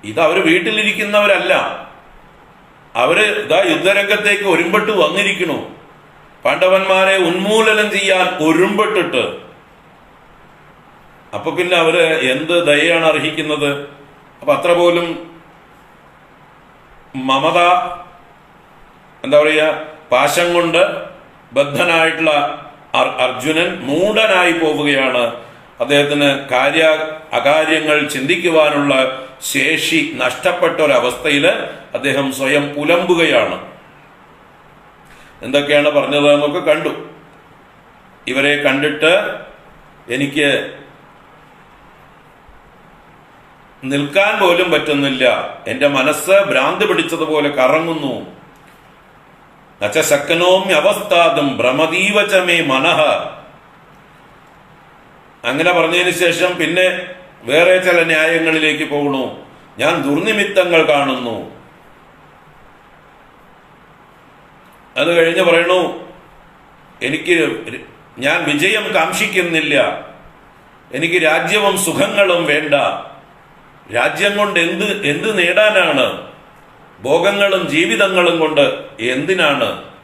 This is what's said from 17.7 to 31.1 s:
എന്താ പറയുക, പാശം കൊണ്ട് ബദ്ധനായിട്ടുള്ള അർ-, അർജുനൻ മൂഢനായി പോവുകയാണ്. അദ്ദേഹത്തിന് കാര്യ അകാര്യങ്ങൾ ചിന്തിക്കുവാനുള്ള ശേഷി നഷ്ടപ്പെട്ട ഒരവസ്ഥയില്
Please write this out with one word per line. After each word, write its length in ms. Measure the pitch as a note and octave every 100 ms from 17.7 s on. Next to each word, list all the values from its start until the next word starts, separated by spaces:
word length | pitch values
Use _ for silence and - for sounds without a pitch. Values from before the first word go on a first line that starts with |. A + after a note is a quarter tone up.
| F3+ F3 - - - - - _ - - - - - - -
എന്താ 160 | C3 D3
പറയുക, 440 | D#3 D#3 D#3 - - - -
പാശം 420 | B2 C#3+ D#3 F3
കൊണ്ട് 320 | F3 E3+ E3 G3 - - - - - -
ബദ്ധനായിട്ടുള്ള 800 | B2 C#3+ C3+ F3 E3 D#3+ D#3+ D#3+ D3 C#3+ - - - -
അർ-, 260 | B2 B2+ -
അർജുനൻ 600 | B2+ A#2 C3 D#3 F3+ -
മൂഢനായി 720 | B2 D3+ G3 G#3 G#3+ F#3 F3+
പോവുകയാണ്. 840 | E3 D#3+ D3 D3 C#3 C3 B2 A#2 - - - - -
അദ്ദേഹത്തിന് 680 | A#2+ C#3+ C#3+ D3 C#3+ C3 A#2+
കാര്യ 340 | B2 C#3 D#3 D#3+ D#3 - - -
അകാര്യങ്ങൾ 760 | A#2+ C3 D#3 D#3 D#3 D3+ D3+ C#3+
ചിന്തിക്കുവാനുള്ള 1120 | C#3 C3+ F#3 E3+ D#3+ D3+ C#3+ C#3+ C3+ C3 - - -
ശേഷി 720 | - C#3 C3+ D#3+ D#3 D#3+ D3 B2
നഷ്ടപ്പെട്ട 640 | B2+ - F#3 F3 E3 E3
ഒരവസ്ഥയില് 960 | D3+ B2+ B2